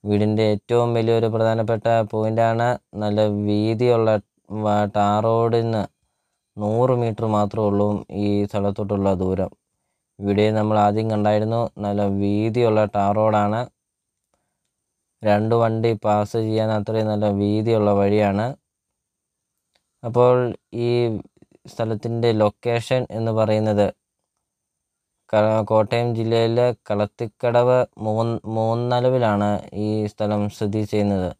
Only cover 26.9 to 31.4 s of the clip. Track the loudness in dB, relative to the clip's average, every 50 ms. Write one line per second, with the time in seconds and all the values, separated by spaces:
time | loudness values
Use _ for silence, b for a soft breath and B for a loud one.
26.9 | -2 -2 -2 -4 _ -10 -10 -10 _ _ -4 2 2 4 4 4 4 2 2 -2
27.9 | _ -8 -4 -4 -2 -2 -2 -2 -4 -6 -6 -6 -4 -2 0 0 -2 -2 -2 -2
28.9 | -2 0 0 2 2 2 2 2 2 2 0 0 -2 -4 -6 -10 -8 -6 -4 -2
29.9 | -2 -2 -4 -6 -6 _ -4 -2 -2 -2 -2 -4 -4 -6 -6 -4 -2 -4 -4 -2
30.9 | -2 0 0 0 0 0 -2 -4 -8 _